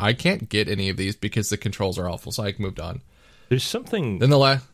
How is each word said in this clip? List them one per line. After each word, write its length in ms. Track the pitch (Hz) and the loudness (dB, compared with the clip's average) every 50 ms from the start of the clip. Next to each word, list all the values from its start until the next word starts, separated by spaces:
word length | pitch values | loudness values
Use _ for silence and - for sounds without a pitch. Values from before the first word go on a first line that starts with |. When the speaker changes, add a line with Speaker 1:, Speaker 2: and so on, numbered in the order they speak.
Speaker 1:
"I 140 | 101 104 123 | 0 0 0
can't 340 | - - 175 196 - 117 - | 2 0 0 0 -2 -2 -2
get 200 | - 104 107 - | 0 0 2 2
any 180 | 101 95 98 95 | 0 0 0 -2
of 80 | 92 | -2
these 200 | 82 95 95 101 | -2 -2 -4 -4
because 340 | - - 104 - 113 104 - | -4 -4 -4 -2 -2 -2 -2
the 80 | 104 101 | -2 -4
controls 400 | - 104 98 - 104 95 92 95 | -4 -4 -4 -2 -2 -2 -2 -2
are 100 | 90 90 | -4 -4
awful," 240 | 87 - - - 113 | -6 -6 -8 -8 -8
so 120 | - 107 | -6 -4
I 100 | 101 - | -4 -4
moved 240 | - 104 95 - - | -4 -4 -6 -6 -6
on. 220 | 82 85 - - - - _ _ _ - - - - - | -8 -8 -10 -10 -12 -16 _ _ _ -20 -20 -12 -4 0
Speaker 2:
There's 120 | 123 131 - | 0 0 0
something 580 | - - 240 262 - 233 208 156 117 98 87 | 0 -4 -6 -6 -4 -4 -2 -2 -2 0 2
Speaker 1:
Then 100 | 120 139 | 4 6
the 80 | 147 139 | 6 8
la- 220 | 139 135 139 131 - - | 6 6 4 2 -2 -8